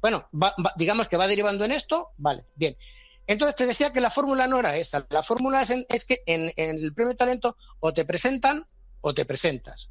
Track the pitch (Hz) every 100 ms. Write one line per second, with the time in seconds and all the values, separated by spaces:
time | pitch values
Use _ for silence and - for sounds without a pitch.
0 | 214 202 - 151 190 196 180 165 165 220
1 | 220 170 190 202 208 202 214 285 - 320
2 | 349 - 147 139 - - 151 - - -
3 | - - - 208 294 285 247 233 294 254
4 | 247 277 285 269 254 262 233 147 170 147
5 | - 156 - 233 254 269 233 247 247 240
6 | - 254 - 165 160 - 160 156 156 151
7 | 240 247 247 254 240 226 - - 160 160
8 | 156 170 247 269 269 302 330 _ - -
9 | 151 143 139 131 170 131 - - -